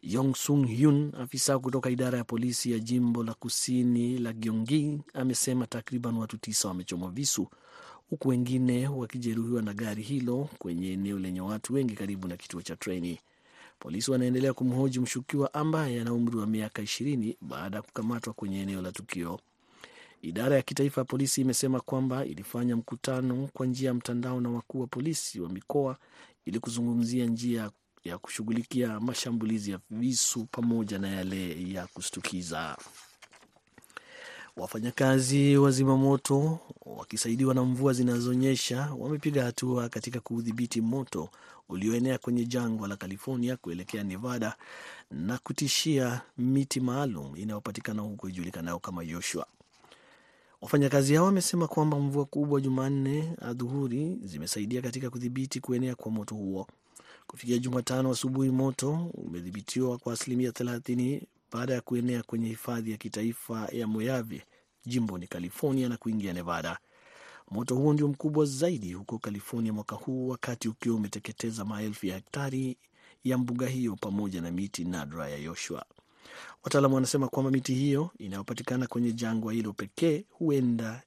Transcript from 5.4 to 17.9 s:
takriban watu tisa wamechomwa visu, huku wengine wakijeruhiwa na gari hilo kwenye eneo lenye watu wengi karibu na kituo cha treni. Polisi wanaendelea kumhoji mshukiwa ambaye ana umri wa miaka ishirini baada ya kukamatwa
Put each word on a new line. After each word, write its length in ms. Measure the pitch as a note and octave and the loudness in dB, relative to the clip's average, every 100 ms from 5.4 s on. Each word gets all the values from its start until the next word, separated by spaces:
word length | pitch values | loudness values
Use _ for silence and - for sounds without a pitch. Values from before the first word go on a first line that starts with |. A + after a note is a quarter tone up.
| - B2+ A#2 | 2 0 0
takriban 500 | A#2+ - B2 A#2+ A2+ | -4 -4 -4 -2 -2
watu 200 | A2 A2 | -2 -6
tisa 300 | - G#2 G#2 | -4 -2 0
wamechomwa 440 | F2+ F2 F2+ F#2 | -2 -4 -4 -4
visu, 360 | F#2+ C#3 - F#2 - - - - - _ | -2 0 0 -2 -6 -20 -20 -20 -20 _
huku 200 | D#3 C3+ | 0 2
wengine 580 | B2 B2 C3 B2+ B2 C3+ | 4 2 4 4 4 2
wakijeruhiwa 760 | C#3 A#2 B2+ A#2+ A2+ A2+ A#2+ | -2 -4 -2 0 0 0 0
na 120 | G#2+ | 0
gari 300 | G2+ A2+ G#2+ | -4 -4 -4
hilo 460 | A2 C#3 B2 B2 D3 - | -2 -2 0 0 -2 -6
kwenye 340 | F#2 E2+ F#2 | -4 -2 -2
eneo 260 | F#2+ G2 G2+ | -2 -2 -2
lenye 220 | F#2 F#2 | -2 -4
watu 320 | F#2 G#2+ - | -4 -6 -2
wengi 200 | C3+ B2+ G#2 | 0 0 -2
karibu 320 | G2+ G2 F#2 | -6 -4 -6
na 100 | F2 | -8
kituo 240 | - F2 | -10 -10
cha 140 | - - | -8 -8
treni. 440 | - F#2 F2 E2 _ _ _ - - _ | -4 -4 -4 -6 _ _ _ -20 -20 _
Polisi 320 | - F2+ A#2 | -6 -4 0
wanaendelea 420 | C3 B2+ B2+ C3+ | 2 4 4 2
kumhoji 460 | B2+ C3 B2 C3+ B2+ | 2 0 2 2 2
mshukiwa 540 | B2 B2+ B2+ C#3+ C#3 | -2 -2 -2 0 0
ambaye 480 | D3 D3+ D#3 D3 A#2+ | 2 2 2 2 0
ana 120 | A#2 | 0
umri 240 | A#2+ A#2 A#2 | 2 2 2
wa 100 | G#2+ | 0
miaka 340 | A2 G#2+ - | 0 -2 -6
ishirini 560 | G#2 - C3 C3+ A2 - | -6 -2 0 0 -2 -4
baada 360 | - - F#2 G#2 | -8 -8 -6 -6
ya 40 | |
kukamatwa 520 | - | -8